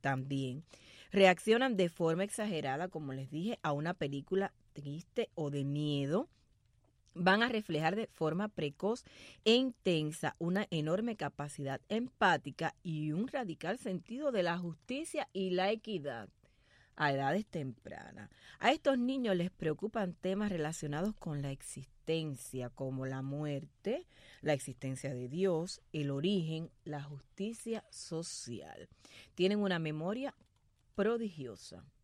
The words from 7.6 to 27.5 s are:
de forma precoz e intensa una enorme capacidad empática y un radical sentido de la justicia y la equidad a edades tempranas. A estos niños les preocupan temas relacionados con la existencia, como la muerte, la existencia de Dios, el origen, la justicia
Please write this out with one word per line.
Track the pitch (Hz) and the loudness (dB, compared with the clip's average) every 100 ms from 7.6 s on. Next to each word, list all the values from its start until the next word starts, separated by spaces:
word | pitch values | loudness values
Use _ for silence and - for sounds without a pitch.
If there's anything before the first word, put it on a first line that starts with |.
| 214 156 160 202 | 0 2 2 2
de | 226 | -4
forma | - 160 165 208 | 0 0 0 -2
precoz | - 147 - 196 247 - - - - | -2 -4 -2 -2 -2 -6 -20 -20 0
e | 220 233 | 6 6
intensa | 262 - - 165 151 156 147 - | 6 0 2 2 2 -2 -4 -2
una | 170 185 214 | 0 0 0
enorme | 165 151 185 233 214 | 0 2 0 0 -4
capacidad | 147 - 147 - 139 131 _ | -6 -6 -10 -6 -6 -6 _
empática | 214 247 _ 202 156 - - 160 - | -2 -2 _ 4 4 0 -4 -4 -4
y | 180 156 151 | -6 -2 0
un | 156 254 | 0 -2
radical | 277 214 156 160 233 | -4 -6 -4 -4 -4
sentido | 220 185 - 240 302 | -4 -6 -6 -2 0
de | 226 | 2
la | 175 170 | 2 0
justicia | 175 156 - 254 330 311 - | -4 -8 -6 -6 -4 -4 -4
y | 190 190 | -2 0
la | 180 190 | 2 2
equidad | 220 220 190 143 117 101 _ _ _ _ - _ - | 0 -2 -6 -4 -6 -10 _ _ _ _ -20 _ 0
a | 147 | 2
edades | 135 135 180 214 | 4 2 2 0
tempranas. | 170 135 117 - - - - 104 - - - | -4 -6 -8 -14 -14 -16 -16 -18 -20 -20 2
A | 226 | 2
estos | 311 285 262 | 4 4 2
niños | 240 269 240 180 | 2 0 2 2
les | 175 | 0
preocupan | - 165 151 208 226 190 | -2 -2 -2 -4 -2 -2
temas | 170 185 196 208 | -2 -2 0 0
relacionados | 175 151 165 151 147 196 214 | 0 -2 -4 -4 -2 -2 -2
con | 170 147 | -6 -4
la | 139 | -4
existencia, | 139 - - 135 - - 165 156 135 - 127 123 | -6 -10 -14 -16 -12 -2 0 -2 -6 -8 -8 -8
como | - 135 131 131 | -6 -4 -4 -4
la | 135 | -4
muerte, | 135 143 151 139 147 _ 196 285 359 - - - | -4 -4 -4 -4 -8 _ -4 -4 -6 -20 -20 -6
la | - | -2
existencia | 139 - 131 131 131 156 | 0 -2 -8 -6 -4 -6
de | 123 123 | -6 -6
Dios, | 160 190 160 180 - _ | 0 2 2 0 -8 _
el | 156 143 | -4 -2
origen, | 139 170 202 156 160 165 _ - | 0 2 2 0 -4 -8 _ -10
la | 147 | -8
justicia | 143 143 - - 202 | -8 -14 -16 -8 -8